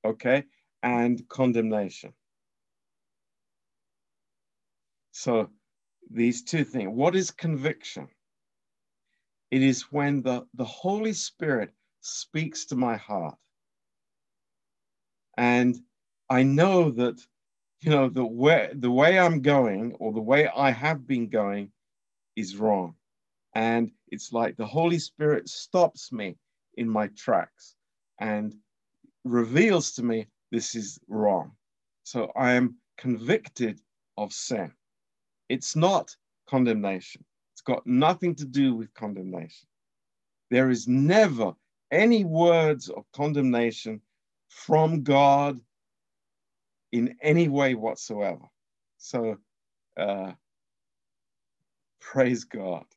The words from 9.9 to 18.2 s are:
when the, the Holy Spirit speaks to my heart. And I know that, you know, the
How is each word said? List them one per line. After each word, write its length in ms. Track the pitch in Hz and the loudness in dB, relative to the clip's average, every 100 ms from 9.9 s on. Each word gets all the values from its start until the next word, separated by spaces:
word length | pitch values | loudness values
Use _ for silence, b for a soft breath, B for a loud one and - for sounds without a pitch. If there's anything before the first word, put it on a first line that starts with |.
when 300 | 143 143 143 | -4 -2 0
the, 260 | 123 123 123 | -2 -4 -8
the 120 | 123 120 | -8 -8
Holy 480 | - 180 208 220 | -6 -4 -2 -4
Spirit 600 | 208 - _ 160 127 98 _ _ _ | -6 -10 _ -2 -2 -4 _ _ _
speaks 640 | - - - 156 156 - - | -14 -14 -8 -6 -6 -8 -8
to 100 | 127 | -4
my 200 | 123 110 | -2 -4
heart. 400 | - 101 80 - _ _ _ _ _ _ _ _ _ _ _ _ _ _ _ _ _ _ _ - | -6 -6 -6 -12 _ _ _ _ _ _ _ _ _ _ _ _ _ _ _ _ _ _ _ -2
And 380 | 120 123 123 123 - _ _ _ _ | 2 4 2 0 -10 _ _ _ _
I 140 | 127 | 2
know 480 | 131 143 185 185 160 | 4 6 6 6 4
that, 280 | 120 123 120 - _ _ _ _ _ | 2 -2 -2 -18 _ _ _ _ _
you 100 | 147 | 0
know, 160 | 147 131 | 2 2
the 180 | 131 | 0